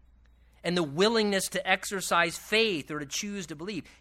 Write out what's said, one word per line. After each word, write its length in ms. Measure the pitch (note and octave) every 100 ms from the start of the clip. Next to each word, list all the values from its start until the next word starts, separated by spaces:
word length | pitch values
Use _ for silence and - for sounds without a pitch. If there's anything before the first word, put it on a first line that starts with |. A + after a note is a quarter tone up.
| - - - _ _ _
and 120 | E3+ F3+
the 60 |
willingness 680 | D#3 C#3+ G#3 A3+ G#3 G3 F#3
to 200 | F#3 F#3
exercise 640 | F#3+ - G3 - F3 E3+ D#3+
faith 520 | - G#3+ A3+ E3+ -
or 80 | D3+
to 80 | C#3+
choose 400 | - G#3 G3+ D#3+
to 100 | D3+
believe. 280 | F3+ F#3+ - -